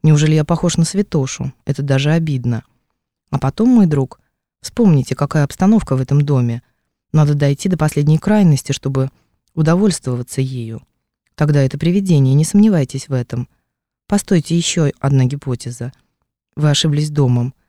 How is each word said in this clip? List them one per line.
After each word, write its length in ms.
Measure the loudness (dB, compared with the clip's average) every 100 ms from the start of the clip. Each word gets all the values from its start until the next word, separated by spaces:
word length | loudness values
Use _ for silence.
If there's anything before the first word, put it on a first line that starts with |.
Неужели 320 | 4 2 2
я 100 | 0
похож 320 | 0 -2 0 0
на 80 |
святошу? 680 | -2 -2 -2 -4 -4 -8 -10 -10
Это 180 | -8 -6
даже 280 | -2 0 0
обидно. 540 | 0 -2 -4 -4 -6 -8 _ _ _ _ _ _
А 80 | -4
потом, 300 | -4 0 2
мой 180 | 4 4
друг, 340 | 2 -4 -8 _ _ _ _
вспомните, 540 | -12 0 4 4 0
какая 300 | -4 -2 -2
обстановка 520 | -2 0 2 2 0 -4
в 40 |
этом 220 | 0 0
доме. 400 | 2 0 0 -4 _ _ _ _ _
Надо 220 | 0 2
дойти 340 | 2 0 -2 -2
до 80 | -2
последней 420 | -2 0 0 0
крайности, 540 | 2 2 4 2 -2
чтобы 380 | -8 -4 -4 -4 _ _ _ _
удовольствоваться 840 | -2 0 2 0 -2 -6 -8 -6 -6
ею. 420 | -6 -6 -10 -14 _ _ _ _ _
Тогда 280 | -4 0 2
это 160 | 0 0
привидение, 560 | 0 0 2 2 4
не 100 | 2
сомневайтесь 640 | 2 4 4 2 -2 -6 -6
в 40 |
этом. 360 | -6 -4 -8 -10 _ _ _ _ _ _
Постойте, 500 | -4 2 0 0 -2
ещё 340 | -2 -2 -2 -2
одна 240 | 0 2
гипотеза. 680 | 0 -2 -8 -8 -8 -12 -14 _ _ _ _ _ _ -2
Вы 140 | 0
ошиблись 400 | 0 0 -2 -2
домом. 440 | 0 0 0 -2 -8